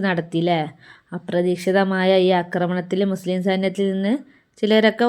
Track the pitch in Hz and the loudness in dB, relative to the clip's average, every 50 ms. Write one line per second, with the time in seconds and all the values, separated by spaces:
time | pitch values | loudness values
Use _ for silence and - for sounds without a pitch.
0 | 190 196 180 165 165 165 - 165 170 175 175 160 151 135 - _ - - - _ | 0 0 -2 -2 -4 -4 -2 -2 0 0 0 0 -2 -4 -8 _ -20 -20 -20 _
1 | _ - - 175 - - - 175 180 180 180 175 180 190 185 196 196 190 190 185 | _ -12 -12 -12 -8 -4 -2 0 0 0 -2 -2 -2 0 2 2 2 2 0 0
2 | 185 185 190 190 185 180 185 175 175 175 - 180 180 175 180 180 175 180 190 185 | 2 2 4 4 4 4 2 2 0 -2 -4 -4 -2 -2 -2 -4 -4 -4 -2 -2
3 | 202 196 190 185 190 180 185 185 180 196 190 190 190 190 190 202 196 196 190 190 | -2 -2 -2 -4 -4 -4 -4 -2 0 0 0 0 -2 -2 -2 -2 -2 -2 -2 -2
4 | 196 202 247 285 - _ _ _ _ _ _ - - 208 220 220 214 220 220 - | -2 -2 -2 -2 -6 _ _ _ _ _ _ -4 0 2 4 6 4 4 2 2
5 | 240 | 2